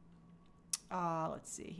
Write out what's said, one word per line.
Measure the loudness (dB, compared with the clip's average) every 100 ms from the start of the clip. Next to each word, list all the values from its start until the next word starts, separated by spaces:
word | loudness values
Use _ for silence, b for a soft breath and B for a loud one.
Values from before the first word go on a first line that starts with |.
| -18 -18 -18 -18 -18 -18 -4 -4 0
Uh, | 4 6 6 4
let's | 0 -4
see | -6 -4